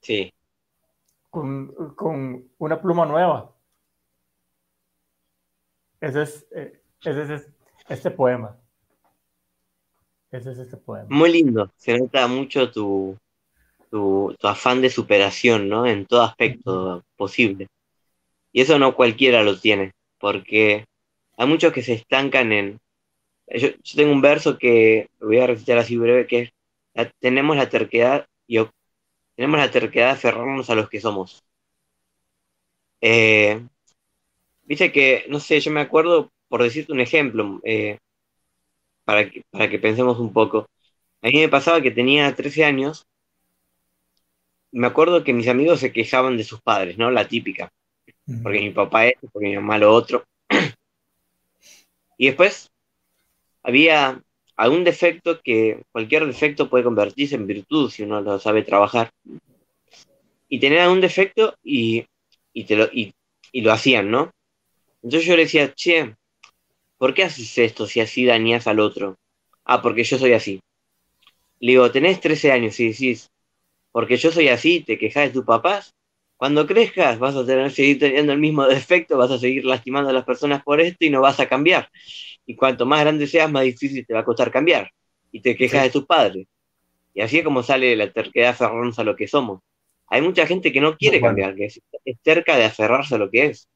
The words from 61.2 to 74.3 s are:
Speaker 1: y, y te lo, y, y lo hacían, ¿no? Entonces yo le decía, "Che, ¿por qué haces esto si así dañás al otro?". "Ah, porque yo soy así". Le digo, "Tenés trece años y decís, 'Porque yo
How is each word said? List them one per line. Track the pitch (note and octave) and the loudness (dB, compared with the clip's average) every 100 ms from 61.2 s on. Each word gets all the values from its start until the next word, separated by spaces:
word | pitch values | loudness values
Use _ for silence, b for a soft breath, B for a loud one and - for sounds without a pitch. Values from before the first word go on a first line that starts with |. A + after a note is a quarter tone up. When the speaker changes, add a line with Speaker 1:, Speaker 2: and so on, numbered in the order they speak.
| G3 - A3 - | -2 0 -2 -2
Speaker 1:
y, | - C3+ A2+ A2+ - _ _ _ _ | -6 -4 -2 -4 -6 _ _ _ _
y | A#2 | -16
te | F#2 G#2+ | -4 0
lo, | A2 | 0
y, | B2+ G2 _ _ _ _ | -2 -10 _ _ _ _
y | C3 | -2
lo | A2 | 0
hacían, | A2 C3+ A#2+ G2 | 2 2 2 2
¿no? | A#2 E3+ _ _ _ _ _ _ _ | -2 -2 _ _ _ _ _ _ _
Entonces | A#2+ D3+ E3 | -4 -2 2
yo | E3+ | 2
le | |
decía, | D3+ D#3+ C#3 | 4 2 0
"Che, | - F#3 E3 C3 A2 _ _ - _ _ _ _ _ | -2 0 0 0 -12 _ _ -20 _ _ _ _ _
¿por | C3 | -2
qué | D3 | 0
haces | F#3 C#3+ A2 - | -2 -4 -10 -2
esto | A2+ - G#2+ | -2 -2 -6
si | - | -4
así | A2 - B2 | -4 0 2
dañás | A2+ A2+ A#2 A2+ | 2 2 0 0
al | G#2+ | 0
otro?". | G#2+ G2 G2+ F#2+ _ _ _ _ | 0 -2 -10 -10 _ _ _ _
"Ah, | - B2+ | -2 0
porque | A#2+ A2 | 0 -2
yo | A2+ C3 | -2 0
soy | C3 | 2
así". | A2+ G#2 F#2+ _ _ _ _ _ _ _ _ _ _ | 2 0 -12 _ _ _ _ _ _ _ _ _ _
Le | A#2+ | 4
digo, | B2+ B2 | 6 6
"Tenés | C3+ E3 F3+ | 4 0 0
trece | E3 D3+ D3 | 0 2 2
años | B2+ A2+ G#2+ | 2 0 -2
y | A#2 | -4
decís, | G#2+ C3 A2+ - _ _ _ _ _ _ | -2 -4 -4 -10 _ _ _ _ _ _
'Porque | A#2 A2 B2 | -6 0 2
yo | D#3+ | 2